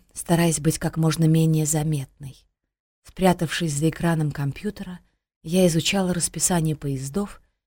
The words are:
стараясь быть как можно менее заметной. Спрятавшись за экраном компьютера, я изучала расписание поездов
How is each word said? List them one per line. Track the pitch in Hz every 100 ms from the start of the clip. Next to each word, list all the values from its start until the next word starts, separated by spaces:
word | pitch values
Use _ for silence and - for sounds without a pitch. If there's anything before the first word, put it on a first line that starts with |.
| _
стараясь | - - 170 170 156
быть | 151 -
как | 165 160
можно | 160 156 160
менее | 160 160 156 151
заметной. | 160 156 151 135 _ 135 - _ _ _ _ _ _
Спрятавшись | - - 185 175 165 - 165
за | 143 160
экраном | - 170 160 151
компьютера, | 143 139 - 208 208 185 180 - _ _ _
я | 160 180 180
изучала | 160 - 202 185
расписание | 175 - 160 - 175 160 147
поездов | 143 135 139 196 202 - _ _